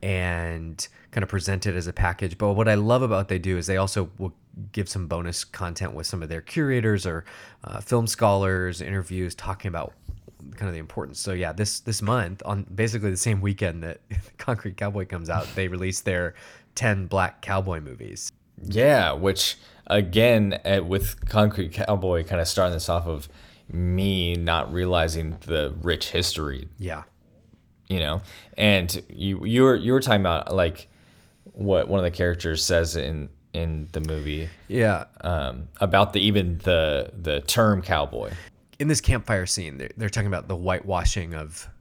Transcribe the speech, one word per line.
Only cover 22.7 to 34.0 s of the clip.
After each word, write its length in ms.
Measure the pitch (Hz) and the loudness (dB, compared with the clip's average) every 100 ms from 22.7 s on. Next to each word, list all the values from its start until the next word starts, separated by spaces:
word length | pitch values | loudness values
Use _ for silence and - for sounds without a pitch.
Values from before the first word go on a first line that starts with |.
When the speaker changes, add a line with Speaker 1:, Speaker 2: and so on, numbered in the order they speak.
Speaker 2:
this 160 | 82 - | 0 0
off 180 | 87 85 | -2 0
of 200 | 78 - - - - _ | -6 -8 -18 -20 -20 _
me 680 | 87 90 90 98 95 87 85 | -2 0 2 2 2 2 0
not 360 | 85 82 57 | 0 0 0
realizing 680 | 82 90 90 82 80 78 80 - | -2 2 4 2 0 -4 -6 -4
the 280 | 78 73 80 | -2 -2 -2
rich 300 | 82 78 - | -2 -2 0
history. 580 | 87 87 - 76 67 71 - | -2 -2 -2 -6 -6 -10 -10
Speaker 1:
Yeah. 260 | 95 78 - _ _ _ _ _ _ _ _ | -10 -10 -12 _ _ _ _ _ _ _ _
Speaker 2:
You 120 | 92 | -4
know? 220 | 76 82 - - - - | -2 -4 -6 -20 -18 2
And 440 | 107 98 87 90 - | 4 4 2 -4 -8
you, 360 | - 95 95 - | -6 -4 -2 0
you 180 | 117 | 6
were, 120 | 131 123 | 6 6
you 180 | 104 | 4
were 60 | 131 | 2
talking 220 | 131 107 | 4 4
about, 320 | 92 82 - 95 | 4 2 0 2
like, 320 | 85 82 - _ _ _ _ _ - | 2 0 -14 _ _ _ _ _ -20
what 340 | - 101 92 - | -6 2 2 4
one 120 | 98 | 2
of 40 | |
the 80 | 90 85 | 0 2
characters 480 | 90 87 85 80 | 0 0 -2 -2
says 320 | - 85 82 80 | 2 2 2 -2
in, 340 | 67 78 71 - _ | -4 -6 -8 -14 _
in 340 | - 82 78 76 | -4 -4 -4 -6
the 80 | 80 | -6